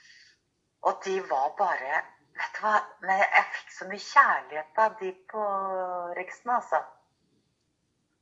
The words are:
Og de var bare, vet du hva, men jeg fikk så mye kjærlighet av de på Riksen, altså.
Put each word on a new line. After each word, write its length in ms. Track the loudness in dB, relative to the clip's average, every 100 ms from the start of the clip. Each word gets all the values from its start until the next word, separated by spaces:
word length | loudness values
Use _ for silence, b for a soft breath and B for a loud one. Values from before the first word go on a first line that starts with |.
| B B B B _ _ _ _
Og 180 | -2 -2
de 120 | -2 -4
var 300 | 0 0 0 0
bare, 460 | 0 0 -2 -4 -4 -16 _ -10
vet 200 | -8 -4
du 40 |
hva, 160 | 2 2 0 -8
men 200 | 0 2
jeg 240 | 4 4 2
fikk 200 | -6 -14
så 160 | -14 -10
mye 160 | -10
kjærlighet 760 | 2 6 6 4 -2 -10 -4 2
av 180 | 2 2
de 120 | -6 -8 -10
på 160 | -4 -2 0 -2 -4 -4 -4 -6 -6
Riksen, 340 | -8 -8 -2
altså. 300 | 0 2 -2 -2 -12 _ _ _ _ _ _ _ _ _ _ _ _